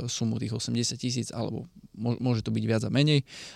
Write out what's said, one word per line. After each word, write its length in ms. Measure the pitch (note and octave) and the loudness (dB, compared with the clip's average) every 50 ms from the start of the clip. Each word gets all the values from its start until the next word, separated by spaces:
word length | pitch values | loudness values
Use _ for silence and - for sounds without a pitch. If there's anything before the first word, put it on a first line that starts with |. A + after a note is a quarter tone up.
| A#2+ | -4
sumu 300 | A#2+ - - A#2+ A2+ A2+ A2+ | -4 -2 0 0 0 0 -2
tých 140 | A#2+ A2 A2 | -2 -4 -4
osemdesiat 460 | A2+ - A#2+ A#2 A#2 A#2 - B2 A#2+ | -4 -2 0 0 0 0 0 -2 -2
tisíc 320 | - B2 B2 B2 - - | -2 -2 -2 -2 -4 -4
alebo 340 | - A#2 A2+ G2+ A2 - - - - - - - - | -4 -4 -4 -4 -4 -6 -8 -10 -16 -20 -20 -18 -10
mo-, 220 | - A2 A#2+ A#2+ - | -4 -2 0 0 2
môže 220 | A#2+ B2+ A#2+ A2 | 2 2 2 2
to 100 | - A2+ | 0 0
byť 120 | A2 A2 G#2+ | 0 0 2
viac 180 | G#2+ A2+ A2 A2+ | 2 2 2 2
a 80 | G#2+ | 2
menej 320 | A2 C3 D3 D3+ D3+ C#3 - - - - - - - | 4 4 6 6 4 4 2 0 -12 -16 -16 -16 -16